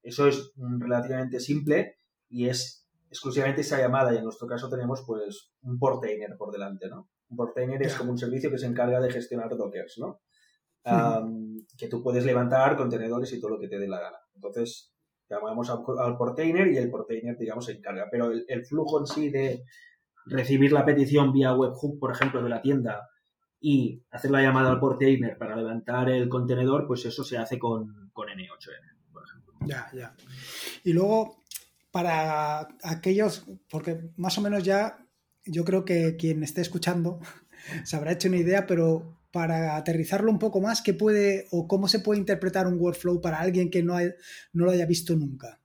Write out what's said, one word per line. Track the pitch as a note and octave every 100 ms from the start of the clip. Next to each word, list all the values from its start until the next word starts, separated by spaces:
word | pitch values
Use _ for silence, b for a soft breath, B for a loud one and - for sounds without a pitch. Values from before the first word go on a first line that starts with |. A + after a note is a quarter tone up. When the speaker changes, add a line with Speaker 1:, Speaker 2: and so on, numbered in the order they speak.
Speaker 1:
eso | A#2+ C3 C#3+
es, | C#3 -
mm, | C3+ B2 B2
relativamente | A#2+ A#2+ C3 C3 B2+ A#2+
simple | C3 D3 D3 D#3 F#3+ _ _ _ _
y | A#2+ B2
es | B2 - - _ _ _
exclusivamente | - C3+ B2+ C#3 C#3
esa | C#3+ C#3
llamada | B2 C3 B2+
y | A2+
en |
nuestro | A2 -
caso | A#2+ A#2+ B2+
tenemos, | B2+ B2 C3+ -
pues, | G#2+ G#2 G2+ _ _
un | B2+ B2
portainer | C3 B2+ A2 G#2+ G#2 F#2
por | G2+
delante, | G2+ G2 G2 F#2
¿no? | F#2 - _ _
Un | A#2+
portainer | A#2 - B2+ C3
es | C3
Speaker 2:
Ya. | -
Speaker 1:
como | B2
un | A#2+
servicio | A#2+ C3 D3
que | B2+
se |
encarga | B2+ A#2+ B2 B2+
de | C3
gestionar | A#2 A#2+ A#2+ A2+
dockers, | A2 G2+ F#2+ - A2+
¿no? | D#3 G#3 _ _ _ _ _ _
Speaker 2:
Ujú. | A#2+
Speaker 1:
Am, | A#2 A#2 A2+ A2+ A2+ A2 A2 - -
que | A#2+
tú | A#2+
puedes | B2 B2
levantar | B2+ B2 A#2+ C3 C3+
contenedores | C#3 B2 A#2 A2+ A#2+ -
y | B2
todo | G#2+
lo | G#2+
que | G2
te | G2+
dé | G2
la | F2+
gana. | - - _
Entonces, | F#2+ G2+ A#2 A#2 - _ _ _ _ _
llamamos | G#2 G#2+ A2+ A#2+
al, | A#2 - B2+
al | B2 A#2+
portainer | A#2+ - E3 F3 F#3+
y | C3
el | A#2+
portainer, | G#2+ - A2+ A#2 A#2
digamos, | A2 A2+
se | A#2
encarga. | G2 G2+ F#2+ G2+
Pero | A#2+ A#2
el, | A2+ A#2+
el | A#2+
flujo | B2 D3+ D3+ D3+
en | C#3
sí | D3+ D3
de | C3+ C3+ B2 B B B B _ _
recibir | - C3 B2 C3+ C#3
la | D3
petición | C#3+ C#3 C#3 D3 C#3
vía | C3+ B2+
webhook, | B2+ C3 B2+ D3 C#3+
por | C3
ejemplo, | A#2+ C3+ C3
de | A#2
la | A#2
tienda | C3+ C3+ A2+ G#2 - _ _ _ _ _
y | D3+ C#3 A#2+ - _
hacer | - C#3
la | C#3
llamada | C3+ C3 C3
al | B2
portainer | C3+ - C3+ C3 A#2 -
para | G#2+
levantar | A2 A2+ A#2 A#2 B2 B2+
el | B2+ B2
contenedor, | B2+ B2 B2 C3 C#3+
pues | D3 A#2+
eso | A#2 B2
se | B2+ A#2+
hace | A2+ B2
con, | A#2+ A2+ G#2+ G#2 G2
con | A#2 G#2
N | G2 F2+
ocho | - -
N, | - _ _ _
por | -
ejemplo. | - - _ _
Speaker 2:
Ya, | C#3+ C3 -
ya. | B2+ A#2+ _ B B B B B B
Y | F3+
luego, | E3 G3 A3 A3 - _ - _ _ _
para | F3+ E3+ D#3+ D#3 D3+ D3+ D3+ D#3 -
aquellos, | E3+ E3 F#3 G3 G#3+ - - F#3+ _
porque | D#3 E3+ E3 E3 -
más | F3+ G#3
o |
menos | G3+ G3+
ya | F#3 G3 A3 - _ _ _ _
yo | - D#3+
creo | E3+ F#3
que | F#3 F3 E3
quien | E3 D#3+ D#3
esté | D3+ F#3
escuchando | E3+ F3 F3 F3 E3+ F3
<laughs> | - - _ - - D#3
se | -
habrá | D#3 D3+
hecho | F3 F#3
una | F3+
idea, | E3+ G3 G3
pero | E3+ E3 D#3+ E3 - _
para | F3 E3 E3 D#3+ D3+
aterrizarlo | D#3 E3 D#3+ G3 A3
un | G3+
poco | A3 G3
más, | G3+ A3
¿qué | -
puede | E3+ G#3+ G#3 G3+ G3 G3
o | E3+ E3
cómo | G3 G3
se | A3
puede | G#3 G#3
interpretar | G3 G3 F3+ F#3 F3+
un | F3
workflow | F3 E3+ F3+ F3
para | E3+ D#3
alguien | F3+ F3+ E3+
que | F3
no | E3+
hay, | F3 F3 F3 B B B
no | E3+
lo | F3
haya | F3+
visto | E3 E3 -
nunca? | E3 C#3+ C3 A#2 -